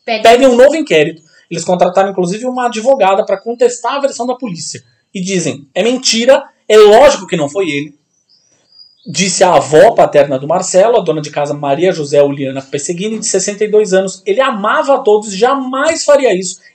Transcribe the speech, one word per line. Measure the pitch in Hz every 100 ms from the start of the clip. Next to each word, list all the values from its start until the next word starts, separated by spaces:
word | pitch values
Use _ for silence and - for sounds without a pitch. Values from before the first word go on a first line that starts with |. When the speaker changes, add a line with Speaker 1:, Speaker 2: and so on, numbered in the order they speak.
| -
Speaker 1:
Pede | 220
Speaker 2:
pedem | 226 247 269
um | 233
novo | 277
inquérito. | 311 - 156 143 - _ _ -
Eles | 170
contrataram, | 175 180 180 190 196
inclusive, | 190 175 214 254
uma | 254
advogada | 240 220 233 254 190 196 190
pra | 196
contestar | 226 240 240 - 233 277
a |
versão | 269 226 247
da | 254
polícia. | 247 165 - - _ _ _
E | 196
dizem, | 185 190 156 127 -
"É | 180
mentira, | 220 254 - 226 240 285 - _ -
é | 214
lógico | 208 220 285 277 185
que | 170
não | 143
foi | 196 175
ele." | 143 151 _ _ _ _ _ _ _ _ _ _ _ -
Disse | - 190 -
a | 180
avó | 156 131 156 214
paterna | 233 165 151 147 135
do | 143
Marcelo, | 175 185 185 220 240
a |
dona | 175 156
de | 147
casa | 156 147
Maria | 147 143 139 185
José | 160 143 147
Uliana | 143 139 135 135
Pesseguini, | - 143 - 175 214 220
de | -
sessenta | 196 190 202
e | 214
dois | 208 208
anos, | 190 196 -
"Ele | - 214
amava | 269 220 208 285 269
a | 262
todos, | 214 214 214 185
jamais | 247 269 254 262 311 320 -
faria | 285 247
isso. | 185 190 - _